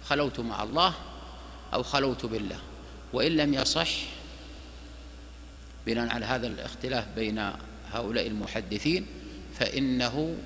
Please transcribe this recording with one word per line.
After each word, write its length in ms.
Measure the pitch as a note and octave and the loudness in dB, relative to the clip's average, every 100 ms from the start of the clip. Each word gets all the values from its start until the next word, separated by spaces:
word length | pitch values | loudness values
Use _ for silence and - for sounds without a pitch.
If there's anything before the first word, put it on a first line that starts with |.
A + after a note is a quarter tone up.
"خلوت 360 | - C#3+ C#3+ A#2+ | 4 4 4 2
مع 220 | A#2 G#2 | -2 -2
الله" 320 | G#2+ C#3+ F3+ - - - - - - - - | 0 6 4 4 -8 -12 -12 -12 -12 -12 0
أو 80 | A#2 | 0
"خلوت 440 | B2 C#3+ C3+ A#2+ A#2 | 4 4 4 2 -2
بالله"، 320 | A2 G2+ - - - - - - | -2 -2 -6 -8 -12 -14 -14 -4
وإن 240 | B2+ D3 D#3+ | 2 6 6
لم 180 | D3 | 6
يصح 340 | C3+ C3 D#3+ E3 - - - - - - - - - - - - - - - - - - - - | 4 4 4 4 0 -4 -8 -12 -12 -12 -14 -14 -14 -14 -14 -14 -14 -14 -14 -14 -14 -14 -8 0
بناء 220 | A2+ A#2 | 2 2
على 180 | A#2 A2 | 0 2
هذا 200 | B2+ A#2 | 0 0
الاختلاف 580 | A2 A#2 - B2+ B2+ G#2 G#2 | -4 -6 -4 0 0 0 -2
بين 360 | A2 G#2+ G2+ - - - - | 0 0 0 -2 -10 -12 -6
هؤلاء 340 | A2+ A2 A#2 G2 | -4 0 2 2
المحدثين 800 | G#2+ G2+ A2 F#2 G#2 D3+ F#3 F#3+ - - - - - | -2 -2 -4 -2 0 2 2 0 -8 -10 -12 -12 0
فإنه 800 | A#2 C#3+ C3+ B2+ B2 C3 D#3+ E3 | 2 4 4 4 4 2 0 -2